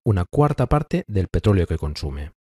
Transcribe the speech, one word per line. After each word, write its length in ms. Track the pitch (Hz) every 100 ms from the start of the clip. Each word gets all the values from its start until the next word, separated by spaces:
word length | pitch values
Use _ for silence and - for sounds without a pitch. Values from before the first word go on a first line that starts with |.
una 220 | 117 95 87
cuarta 400 | - 147 139 127
parte 380 | 151 - 175 -
del 200 | 101 90
petróleo 400 | 87 107 98 85
que 100 | 82
consume. 540 | 73 73 73 69 71 -